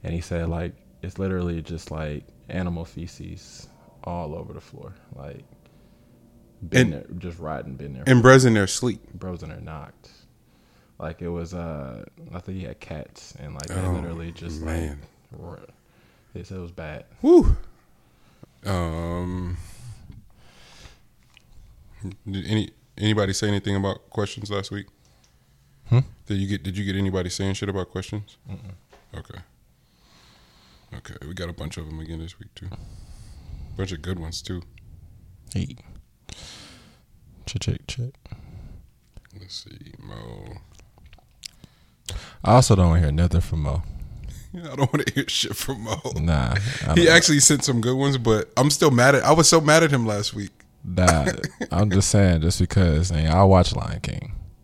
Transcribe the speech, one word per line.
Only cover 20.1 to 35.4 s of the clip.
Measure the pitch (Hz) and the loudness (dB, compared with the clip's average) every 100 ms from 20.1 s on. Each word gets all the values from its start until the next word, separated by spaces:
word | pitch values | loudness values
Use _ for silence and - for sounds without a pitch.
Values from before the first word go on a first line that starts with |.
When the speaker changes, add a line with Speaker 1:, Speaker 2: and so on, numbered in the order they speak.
| - - - - - - - - - _ _ _ _ _ - - - - - 95 95 - | -20 -20 -20 -20 -20 -20 -20 -20 -20 _ _ _ _ _ -20 -20 -20 -20 -16 -14 -14 -10
Speaker 2:
did | 95 82 | -8 -2
any, | 107 98 _ _ - | -2 -2 _ _ -4
anybody | 104 107 98 | 0 2 0
say | 95 107 | 0 0
anything | 101 101 101 | -2 -2 -2
about | 98 - _ | -2 -4 _
questions | - 101 - 104 | -6 -6 -8 -8
last | 101 98 | -6 -6
week? | 101 98 _ _ _ _ _ _ _ _ _ - | -10 -12 _ _ _ _ _ _ _ _ _ 2
Speaker 1:
Hmm? | 120 135 - - | 2 2 -8 -6
Speaker 2:
Did | 101 | -4
you | 98 | -2
get, | 98 | -4
did | 92 92 | -6 -8
you | |
get | 98 98 | -4 -2
anybody | 98 95 90 | -2 -2 -4
saying | - 98 | -4 -4
shit | 95 98 | -4 -4
about | 98 90 | -4 -6
questions? | - 95 107 101 _ - | -8 -8 -10 -12 _ -18
Speaker 1:
Mm-mm. | 95 95 92 _ _ _ 98 | -16 -16 -20 _ _ _ -18
Speaker 2:
Okay. | - - 90 _ _ _ _ _ _ _ _ _ _ _ _ _ _ | -16 -20 -20 _ _ _ _ _ _ _ _ _ _ _ _ _ _
Okay, | - - - 73 | -20 -18 -16 -14
we | |
got | 92 85 | -10 -10
a | |
bunch | 82 73 80 | -8 -10 -10
of | 78 | -12
'em | 78 | -12
again | 80 80 | -10 -10
this | 82 - | -12 -14
week, | 101 | -20
too. | - - - - - - - - - - - - - | -16 -14 -14 -16 -18 -18 -20 -20 -20 -16 -16 -14 -8
Bunch | 95 | -8
of | 85 | -8
good | 80 92 | -8 -8
ones, | 80 80 | -8 -12
too. | - 90 - - - - - - - - | -10 -12 -12 -20 -20 -20 -20 -20 -20 -20